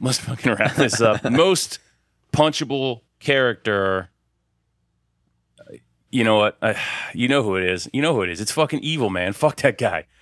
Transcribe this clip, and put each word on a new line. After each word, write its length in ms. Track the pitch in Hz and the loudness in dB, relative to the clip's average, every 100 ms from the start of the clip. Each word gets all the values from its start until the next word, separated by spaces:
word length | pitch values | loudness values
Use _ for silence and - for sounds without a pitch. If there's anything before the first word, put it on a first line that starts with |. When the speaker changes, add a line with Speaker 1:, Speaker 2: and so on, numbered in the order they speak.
Speaker 1:
let's 180 | 127 127 | -4 -2
fucking 340 | - 127 127 | -6 -4 -2
wrap 220 | 101 110 - | 0 0 2
this 240 | 131 - | 0 4
up. 200 | 113 104 | 2 2
Speaker 2:
<laughs> 60 | 131 | 0
Speaker 1:
Most 500 | 127 185 185 - - _ _ _ _ _ | 2 4 2 -2 -10 _ _ _ _ _
punchable 680 | - 156 - 151 139 131 117 _ _ | 2 2 2 -4 -2 -2 -4 _ _
character. 880 | - 139 123 110 113 101 98 95 90 _ _ _ _ _ _ _ _ _ _ _ _ _ _ _ - - _ _ _ | 0 2 2 0 -2 0 0 -2 -6 _ _ _ _ _ _ _ _ _ _ _ _ _ _ _ -20 -20 _ _ _
You 140 | 127 | 0
know 120 | 110 107 | 4 4
what? 180 | 104 - | 4 0
I, 140 | 110 101 - - - | -2 -2 -6 -10 -10
you 160 | - 123 | -2 0
know 140 | 139 | 2
who 140 | 110 95 | 2 0
it 80 | |
is. 240 | 92 92 - | 0 -2 -4
You 80 | 131 | -2
know 120 | 156 | 0
who 80 | 131 | 0
it 80 | 92 | -2
is. 100 | 85 | -4
It's 120 | 110 | -4
fucking 280 | - 151 156 | 0 0 -2
Evil, 300 | 151 160 110 | -6 -2 -2
man. 220 | 92 90 | 0 -2
Fuck 240 | 101 151 - | 0 -2 2
that 200 | 139 110 | 0 2
guy. 280 | 113 82 - _ | -2 -2 -8 _